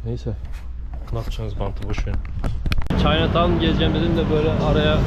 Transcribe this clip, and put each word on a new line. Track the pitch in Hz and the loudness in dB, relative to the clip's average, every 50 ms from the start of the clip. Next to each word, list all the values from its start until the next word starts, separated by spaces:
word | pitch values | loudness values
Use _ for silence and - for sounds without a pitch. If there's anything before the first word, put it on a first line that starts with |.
| - | -6
Neyse. | 113 120 117 - 120 101 - - - - - - - - - - - - - - - | -6 -6 -6 -4 -6 -6 -6 -6 -8 -8 -8 -8 -10 -10 -8 -8 -8 -10 -10 -6 -6
Ne | 113 117 | -6 -4
yapacaksınız | 110 - - - 110 110 101 - | -4 -4 -6 -4 -6 -6 -4 -4
bantı, | - - 101 - 101 104 | -4 -4 -4 -6 -4 -4
boş | 104 - - | -2 -2 -2
verin. | 104 98 92 - - - - - - - - - - - - - - - - | -2 -2 -4 -4 -4 -6 -4 -2 -2 -2 -2 0 2 2 2 2 2 2 2
Chinatown | - 147 151 160 165 - - 165 170 175 170 165 | 4 4 4 2 2 2 2 2 2 2 2 2
gezeceğim | 165 160 156 - 165 165 156 | 2 2 2 2 2 2 2
dedim | - 170 - - | 2 2 2 2
de | - 156 147 | 2 2 2
böyle | 156 151 151 160 | 2 2 2 2
araya | 156 156 - 151 151 156 151 151 156 151 139 | 2 2 2 2 4 4 4 4 4 2 2